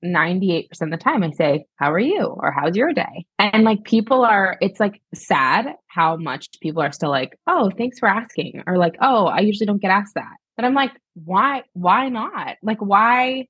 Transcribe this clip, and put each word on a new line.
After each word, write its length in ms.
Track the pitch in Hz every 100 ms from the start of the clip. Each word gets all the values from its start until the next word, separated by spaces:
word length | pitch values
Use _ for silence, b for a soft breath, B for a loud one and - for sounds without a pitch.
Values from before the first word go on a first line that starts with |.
Ninety-eight 640 | 175 175 160 185 190 165 -
percent 240 | - 160
of 60 | 165
the 40 |
time 180 | - 302
I 80 | 170
say, 340 | 147 156 147 - _
"How 160 | 143
are 60 | 160
you?" 260 | 254 392 196
or 260 | - -
"How's 240 | 143 147 180
your 160 | 285
day?" 340 | 330 - - - _
And, 260 | 202 220
like, 200 | 220 208
people 380 | - 226 220 262
are, 320 | 240 208 190 180
it's, 180 | 190 -
like, 200 | 208 202 _
sad 600 | - - 160 131 147 247 320 _
how 280 | 175 165 165
much 320 | 160 135 - -
people 220 | 165 156
are 100 | 143
still 180 | 147 156
like, 280 | 139 135 - -
"Oh, 240 | 359 214 185
thanks 200 | 240 -
for 100 | 220
asking," 540 | 196 240 - - - -
or 100 | 180
like, 180 | 170 170
"Oh, 260 | 262 247 180
I 140 | -
usually 260 | 208 208 214
don't 140 | 202
get 80 | 196
asked 240 | 190 202
that." 220 | - 123 - _ -
But 80 | 247
I'm 80 |
like, 180 | 269 262 - _
"Why, 480 | - 160 185 262 277 -
why 360 | - 175 208 269
not?" 460 | 240 262 392 139 -
Like, 180 | 202 220
why? 640 | 202 196 226 247 254 262 254